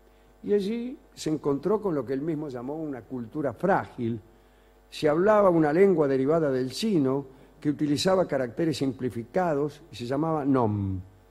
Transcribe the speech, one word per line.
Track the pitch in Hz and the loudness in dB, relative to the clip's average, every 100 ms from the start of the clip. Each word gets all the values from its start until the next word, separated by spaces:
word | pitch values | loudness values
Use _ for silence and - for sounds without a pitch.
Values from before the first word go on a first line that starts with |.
| _ _ _ _ | _ _ _ _
Y | - | -2
allí | 208 196 233 240 277 _ - | 0 0 -4 -8 -12 _ -10
se | - | -4
encontró | 156 147 139 180 214 | -2 -2 -2 0 0
con | 208 151 | 0 -4
lo | 113 | -4
que | |
él | 135 | -4
mismo | 156 151 151 | -4 -6 -6
llamó | 123 123 156 | -8 -8 -8
una | 156 131 | -8 -10
cultura | - 131 113 151 143 | -10 -10 -8 -6 -6
frágil. | 110 180 175 104 - 117 117 - _ _ _ _ _ _ | -2 0 0 -2 -6 -6 -6 -10 _ _ _ _ _ _
Se | - 151 | -2 0
hablaba | 156 196 214 202 | 2 4 6 6
una | 170 151 | 6 4
lengua | 156 196 170 143 | 6 6 6 2
derivada | 135 135 165 151 | 2 2 2 2
del | 131 127 | 0 -2
chino | 120 226 185 131 139 139 - - - | -2 0 2 2 0 -6 -16 -20 -6
que | 160 | -4
utilizaba | 143 147 147 180 190 165 | -2 0 0 2 2 2
caracteres | 143 123 110 165 139 | -2 -4 -2 -2 0
simplificados | 139 120 127 113 113 185 175 143 147 147 - | -2 -2 -6 -6 -6 -2 0 0 -4 -6 -20
y | 110 | -14
se | 120 | -6
llamaba | 135 160 156 139 | -4 -2 -2 2
Nom. | 131 113 104 98 95 92 - _ | 2 2 0 -2 -4 -10 -20 _